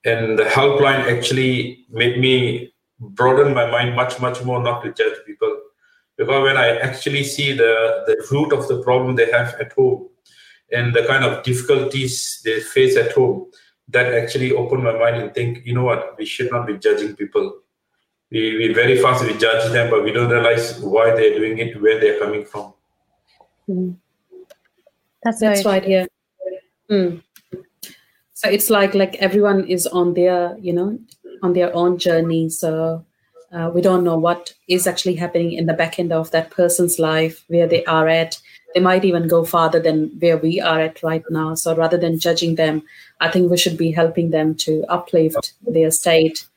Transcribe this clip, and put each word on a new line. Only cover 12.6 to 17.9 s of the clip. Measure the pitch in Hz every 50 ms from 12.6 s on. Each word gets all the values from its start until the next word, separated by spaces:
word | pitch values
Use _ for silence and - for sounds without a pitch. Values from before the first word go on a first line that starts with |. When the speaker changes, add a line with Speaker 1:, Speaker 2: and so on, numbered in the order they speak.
Speaker 1:
face | 110 - - 135 131 131 -
at | - 113 117 -
home, | - 190 - 196 190 - - _ _ _ _ _ _ _ - -
that | 123 123 123 120
actually | 117 113 117 - 135 127 127 139
opened | 127 123 120 139 127 120
my | 113 113
mind | 113 117 117 117 117
and | - - -
think, | 135 120 120 120 - -
"You | 120 120
know | 123 127
what, | 123 113 - - - -
we | - 110
should | - - - 131 120 123
not | 120 110
be | 107 101 95
judging | - 110 104 104 104 104 101
people." | _ 101 95 _ 104 98 - - - _ _ _ _ _ _